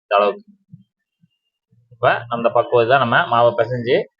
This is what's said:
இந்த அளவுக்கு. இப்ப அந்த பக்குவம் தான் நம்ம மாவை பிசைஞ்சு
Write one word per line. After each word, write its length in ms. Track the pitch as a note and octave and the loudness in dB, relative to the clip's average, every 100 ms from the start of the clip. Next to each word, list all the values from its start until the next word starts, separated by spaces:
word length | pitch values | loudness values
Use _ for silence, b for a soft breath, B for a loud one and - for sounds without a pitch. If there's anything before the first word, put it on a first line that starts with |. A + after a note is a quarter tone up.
இந்த 140 | _ G2+ | _ 0
அளவுக்கு. 280 | G#2 G2+ _ _ _ - _ _ _ _ _ _ _ _ _ _ _ | 0 -4 _ _ _ -20 _ _ _ _ _ _ _ _ _ _ _
இப்ப 160 | - B2 F#3 A#2 | -4 -2 -2 -6
அந்த 200 | A#2+ A#2 | -4 -2
பக்குவம் 400 | A#2+ A#2 A#2+ A#2 | 0 0 0 2
தான் 100 | C3+ | 2
நம்ம 140 | A#2+ C3+ E3+ | 2 0 0
மாவை 240 | A#2 A#2+ G#2+ | 2 2 2
பிசைஞ்சு 400 | A#2 B2 A#2 D#3+ B3+ | -4 -4 -2 -2 -2